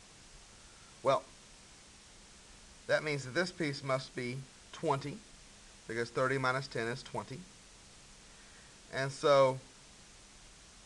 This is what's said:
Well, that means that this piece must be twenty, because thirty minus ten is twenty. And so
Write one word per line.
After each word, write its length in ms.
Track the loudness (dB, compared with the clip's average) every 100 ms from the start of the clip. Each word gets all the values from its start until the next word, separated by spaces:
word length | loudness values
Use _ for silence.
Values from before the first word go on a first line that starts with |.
| -20 -20 -20 -20 -20 -20 -20 -20 -20 -4
Well, 200 | 2 2 0 -18 -20 -20 -20 -20 -20 -20 -20 -20 -20 -20 -20 -20 -20 -10 -2
that 160 | 0
means 200 | 0 -4
that 100 | -2
this 180 | -2 -2
piece 300 | -2 -4 -4
must 320 | -2 -4 -4
be 220 | -8 -6 -6 -10 -18 -20
twenty, 440 | -6 -2 -2 -4 -10 -16 -20 -20 -20 -20 -16 -6
because 220 | -4 -2
thirty 260 | 0 2 2
minus 300 | 2 0 -2
ten 220 | -4 -4
is 140 | -4
twenty. 360 | -8 -8 -8 -10 -14 -20 -20 -20 -20 -20 -20 -20 -20 -20 -20 -20 -20 -20 -8
And 180 | -4 -4
so 480 | 2 6 8 8 4 -6 -20 -20 -20 -20 -20 -20 -20 -20 -20 -20 -20